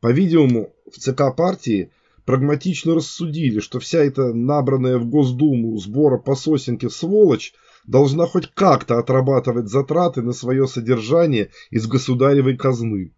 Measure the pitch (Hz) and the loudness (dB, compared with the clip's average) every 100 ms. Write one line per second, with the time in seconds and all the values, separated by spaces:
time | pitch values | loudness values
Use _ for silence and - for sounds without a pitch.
0 | 117 127 190 165 139 120 101 _ - - | 0 2 2 4 4 2 -2 _ -20 -10
1 | - 131 139 127 175 190 - 104 90 _ | -8 -2 -2 0 -2 -2 -2 -2 -4 _
2 | _ _ - 131 139 147 185 165 165 170 | _ _ -2 0 0 0 -2 -4 0 -2
3 | 156 - 170 151 147 107 - 131 - - | -2 -8 -8 -2 -2 -2 -4 -10 -4 0
4 | 143 139 127 117 123 147 127 131 127 127 | 0 0 -2 0 0 0 0 0 0 0
5 | 120 143 135 123 151 127 113 110 98 117 | 0 2 0 2 2 2 -2 -4 -6 0
6 | 151 127 - 135 - 151 - 117 120 - | 2 2 -2 -4 0 -2 -2 -6 -6 -6
7 | 170 208 202 113 - _ _ _ - 127 | -2 4 4 4 -2 _ _ _ 0 4
8 | 143 143 170 185 - - 196 139 - 117 | 4 2 0 -2 -4 0 2 2 2 -2
9 | 117 131 131 135 123 120 110 120 135 156 | 2 0 2 0 0 -4 -2 -2 0 0
10 | 175 - 120 120 120 131 131 131 113 123 | 0 -2 -6 -6 -4 0 0 -2 -2 -2
11 | 110 160 170 123 98 - - 117 110 127 | 0 2 2 0 -4 -8 -6 -4 -2 -2
12 | 131 123 135 143 131 127 135 123 117 104 | -2 0 4 4 2 0 -2 -2 -2 -4
13 | 87 | -8